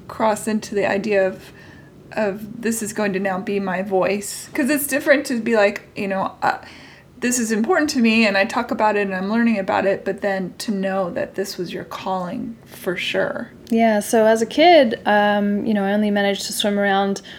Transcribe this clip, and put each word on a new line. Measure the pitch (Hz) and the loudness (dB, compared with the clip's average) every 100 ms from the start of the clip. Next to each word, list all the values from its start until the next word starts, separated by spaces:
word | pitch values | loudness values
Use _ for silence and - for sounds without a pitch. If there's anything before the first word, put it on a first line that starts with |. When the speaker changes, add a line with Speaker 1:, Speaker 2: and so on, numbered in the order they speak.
| - | -16
Speaker 1:
cross | - 220 214 - | -2 0 0 -2
into | 214 - | -4 -2
the | 202 190 | -2 0
idea | 202 214 196 190 | 0 0 2 0
of, | - - - - - - - - | -2 -14 -20 -20 -20 -20 -20 -10
of, | - 208 196 - - | -4 -2 -4 -10 -6
"This | 220 226 | -4 -4
is | 208 | -6
going | - 208 | -4 -2
to | 190 | -2
now | 196 185 | -2 -4
be | 190 202 | -4 -4
my | 190 180 | -2 -4
voice"? | 202 190 180 202 202 - - | -2 0 0 -2 -6 -12 -8
'Cause | - 262 | -2 0
it's | 302 285 | 0 0
different | 262 311 277 277 | -2 2 2 2
to | 240 | -4
be | 220 226 | 0 2
like, | 202 214 - - | 2 0 -10 -8
you | 196 | -4
know, | 190 - - | -4 -4 -2
uh, | - - - - - - - - | -2 -2 -8 -20 -20 -20 -20 -6
"This | 247 247 | -4 -2
is | 220 | -2
important | 214 233 359 302 | -2 2 2 2
to | 269 | 2
me | 226 220 220 | 4 4 4
and | 196 | 2
I | |
talk | 202 254 226 | 0 -2 -4
about | 233 214 202 | 0 2 2
it | |
and | 202 | -2
I'm | 185 196 | -2 -2
learning | 226 233 208 | 2 2 2
about | 196 208 | 0 0
it," | 190 190 | 2 0
but | - 196 | -2 -4
then | 202 196 180 - | -2 -2 -6 -8
to | - | -6
know | 196 190 190 185 | -4 -2 -2 -4
that | - - | -4 -6
this | - 202 - | -6 -6 -6
was | 170 | -8
your | - | -8
calling | - - 196 190 180 - - - - | -10 -10 -6 -4 -4 -6 -8 -12 -18
for | - 190 175 | -10 -6 -4
sure. | - 185 - - - - - | -4 -2 -2 -4 -10 -14 -2
Speaker 2:
Yeah, | 226 226 208 | 2 4 2
so | 202 233 220 | 2 4 6
as | 226 | 4
a | 220 | 2
kid, | - 330 330 247 226 220 | 4 8 8 6 0 0
um, | 208 208 208 202 202 - | 2 4 2 2 0 0
you | |
know, | 208 | 0
I | 196 | 0
only | 208 208 | 0 0
managed | 202 202 196 - | 2 0 -2 -4
to | |
swim | - 214 202 | -2 0 0
around | 202 196 196 196 - | 2 2 0 -2 -8